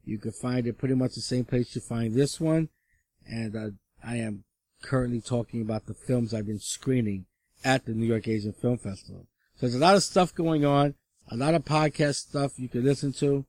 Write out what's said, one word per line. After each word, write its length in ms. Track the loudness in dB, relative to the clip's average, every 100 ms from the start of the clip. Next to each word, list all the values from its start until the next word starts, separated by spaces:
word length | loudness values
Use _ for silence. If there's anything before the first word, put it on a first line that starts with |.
You 140 | -8 -8
can 140 | -8
find 340 | -6 -2 -2 -2
it 120 | -4
pretty 160 | -2
much 200 | 0 0
the 60 | -4
same 240 | -4 -2
place 300 | 0 0 -2
you 60 | -6
find 340 | -6 -4 0
this 260 | 2 2 0
one. 280 | 0 0 0 _ _ _ _ _ -10
And, 280 | -6 -6 -6
uh, 140 | -8 -10 _ _
I 120 | -8 -6
am 260 | -6 -8 _ _ _ _
currently 380 | -2 -2 0 -4
talking 420 | -2 -4 -2 -6
about 240 | -4 -4 -6
the 80 |
films 400 | -12 -2 0 0
I've 120 | -2 -4
been 120 | -6
screening 680 | -8 -6 0 2 0 -2 -8 _ _ _
at 220 | 0 0 0
the 60 |
New 140 | -2 0
York 200 | 0 0
Asian 260 | -2 -2
Film 260 | -2 -2 -2
Festival. 500 | -4 -10 -14 -20 -20 _ _
So 60 | _
there's 160 | -2 4
a 20 |
lot 160 | 6
of 80 | 6
stuff 320 | 6 2 2
going 300 | 2 0 4
on, 320 | 4 4 4 0 _ _ _
a 80 | -2
lot 180 | 2
of 100 | 2
podcast 520 | 2 2 2 2 0 0
stuff 420 | -4 -2 -2 -4
you 100 | -6
can 160 | 0
listen 280 | 2 2 -2
to. 320 | 0 2 2